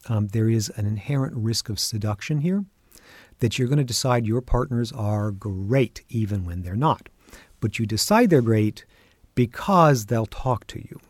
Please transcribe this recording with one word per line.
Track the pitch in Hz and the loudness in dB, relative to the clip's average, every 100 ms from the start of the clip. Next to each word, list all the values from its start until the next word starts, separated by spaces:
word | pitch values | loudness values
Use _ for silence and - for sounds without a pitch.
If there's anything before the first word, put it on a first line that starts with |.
| - | -4
Um, | 110 104 | -2 0
there | 113 110 | 0 2
is | 113 104 - | 2 0 -4
an | 104 | -4
inherent | 107 113 143 131 123 | -2 -2 -2 -2 -2
risk | 110 113 - | -2 -2 -4
of | 101 | -6
seduction | - 110 104 104 - 151 | -4 -4 -4 -4 -4 -2
here, | 165 196 196 _ _ - - - - - | 0 -2 -4 _ _ -20 -20 -20 -20 -4
that | 117 - | -2 0
you're | 123 | 2
gonna | 147 | 2
decide | 131 113 131 123 110 | 0 -2 0 0 0
your | 117 | -2
partners | - 120 127 120 117 | 0 0 0 -2 -4
are | 127 104 104 104 | -4 -2 -2 -2
great | 95 107 95 98 135 123 - - | -6 -6 -6 0 2 0 -4 -8
even | 117 107 104 | -4 -2 -2
when | 87 87 | -4 -8
they're | 87 | -6
not. | 101 151 113 - _ _ - - _ | 0 0 -2 -6 _ _ -20 -20 _
But | 110 - | -4 -2
you | 110 | -2
decide | 110 - 214 240 | -2 2 4 6
they're | 151 | 4
great | 113 110 107 - - _ _ _ _ - | 4 2 2 -2 -14 _ _ _ _ -2
because | 117 - - 185 156 131 104 | -2 -2 2 6 6 4 2
they'll | 117 110 | -2 -2
talk | - 131 120 - | -4 -4 -4 -6
to | - | -14
you. | - - _ | -14 -18 _